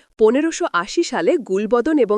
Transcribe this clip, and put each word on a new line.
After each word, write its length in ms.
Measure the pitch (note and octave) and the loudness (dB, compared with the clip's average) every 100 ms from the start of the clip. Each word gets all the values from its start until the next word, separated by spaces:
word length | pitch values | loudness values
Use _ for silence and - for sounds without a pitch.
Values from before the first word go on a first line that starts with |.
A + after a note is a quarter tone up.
| _ - | _ 2
পনেরোশো 480 | A3 B3+ D#4+ - E4+ | 2 4 0 -4 -4
আশি 300 | F3 F3 - | -4 -4 -4
সালে 280 | E4+ G#3 E3+ E4 | -4 -2 0 -2
গুলবদন 600 | G3+ F#3+ G#3+ A#3+ B3 D#4 | -2 -4 0 0 2 2
এবং 200 | G#3+ | 2